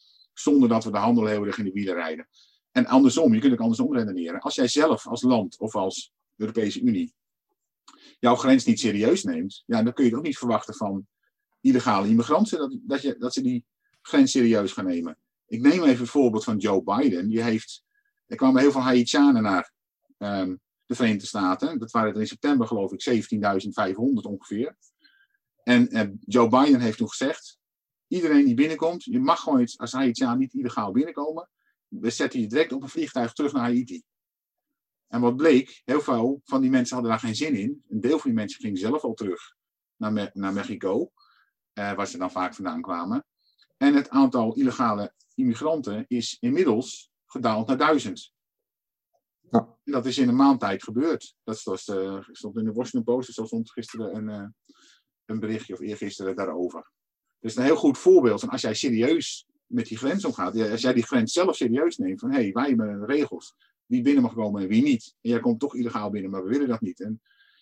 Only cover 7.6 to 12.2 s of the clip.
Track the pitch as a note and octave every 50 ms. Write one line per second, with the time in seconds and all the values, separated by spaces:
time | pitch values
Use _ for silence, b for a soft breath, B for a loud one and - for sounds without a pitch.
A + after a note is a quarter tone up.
7.6 | _ _ _ _ _ b b b b b b b A#2+ A#2+ A#2+ - - C3 C3+ B2+
8.6 | - - A2 - - G#2+ G2+ G2+ A2 B2 F3+ G3 - C#3 B2 - - G2 - -
9.6 | - - A#2 A2 A2+ A#2+ - - - A#2+ A2+ C3+ D#3+ D#3 C3+ - B2 A#2+ A2 -
10.6 | - - G#2 - G#2+ G2 G2 F#2+ G2 _ _ _ _ _ _ _ _ _ _ _
11.6 | - C3 B2+ B2 A#2+ B2 G#2 F#2+ G2+ G#2+ A2+ A#2